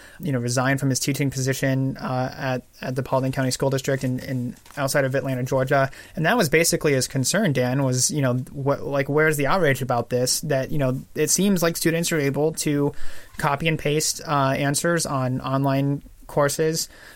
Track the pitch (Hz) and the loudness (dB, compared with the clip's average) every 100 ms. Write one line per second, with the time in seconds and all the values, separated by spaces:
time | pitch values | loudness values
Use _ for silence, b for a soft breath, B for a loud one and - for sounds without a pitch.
0 | B B 160 127 120 127 131 139 139 127 | B B -4 -2 0 0 2 2 0 0
1 | - 139 139 135 131 135 135 131 135 - | -2 0 -2 -2 -2 0 0 0 -2 -4
2 | 147 127 131 - 139 127 - - 131 131 | -4 -2 -4 -4 -4 -4 -8 -12 -6 -6
3 | 127 131 131 131 131 - 135 135 143 135 | -2 0 0 -2 -2 0 0 0 0 -2
4 | 127 127 - 127 123 - - - 135 147 | -2 -4 -4 -6 -6 -10 -14 -6 -2 0
5 | 135 131 139 127 127 135 131 139 135 B | 0 0 -2 -4 -2 0 2 2 2 B
6 | B - 160 247 160 160 165 160 156 131 | B -2 0 2 4 4 2 2 2 2
7 | - 135 127 185 202 131 123 139 135 127 | 0 -2 0 2 2 2 2 2 0 2
8 | - 147 131 127 - 143 135 135 - 139 | 0 0 0 0 -4 -4 -2 -2 -2 -2
9 | 143 147 156 147 135 185 151 131 127 120 | 0 4 4 2 2 4 4 2 0 -2
10 | 117 123 127 - 151 135 127 156 131 131 | 0 0 0 -2 0 -2 0 0 0 -2
11 | - - 151 - 202 185 170 170 170 165 | -6 -2 0 2 2 4 2 2 0 0
12 | 170 156 139 139 156 156 156 143 143 B | 0 0 0 2 0 0 0 2 0 B
13 | B B B - 147 143 160 156 151 151 | B B B -4 -2 0 0 0 0 0
14 | - - - 143 135 135 143 147 170 170 | -2 -4 -2 2 2 2 0 0 0 0
15 | 147 139 127 131 131 135 139 135 139 143 | 0 -2 -2 -2 -2 0 2 2 0 -2
16 | - - - 156 143 - 160 160 - B | -8 -20 -4 0 2 2 -2 -2 -6 B
17 | B | B